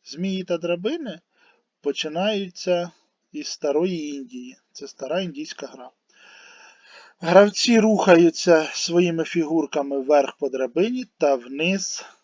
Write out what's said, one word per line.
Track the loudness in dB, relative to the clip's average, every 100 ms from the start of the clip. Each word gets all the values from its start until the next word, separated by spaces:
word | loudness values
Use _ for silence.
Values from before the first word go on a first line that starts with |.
Змії | -18 -8 -6 -6
та | -4 -6
драбини | -4 -4 -4 -6 -8 -14 _ _ _ _ _ _
починаються | -8 -6 -6 -4 -2 -4 -6 -8 -2 -2 -4 _ _ _ _
із | -14 -12
старої | -6 -2 0 0 -4 -8
Індії. | -10 -12 -16 -16 -20 _
Це | -18 -18
стара | -14 -6 -6
індійська | -6 -10 -14 -14 -16
гра. | -16 -20 _ _ _ -20 -20 -20 -20 -20 _ _ -20 -20 _
Гравці | 6 6 6 2 4 6
рухаються | 6 4 6 8 6 4 4 4 4
своїми | -6 0 2 2 0
фігурками | -2 -2 0 -2 -2 -4 -4 -4
вверх | 2 2 2 -4
по | -6
драбині | -4 -4 0 -2 -2 -8 _
та | 0
вниз | 0 -4 -4 -2 -2 -6 -10 -14 _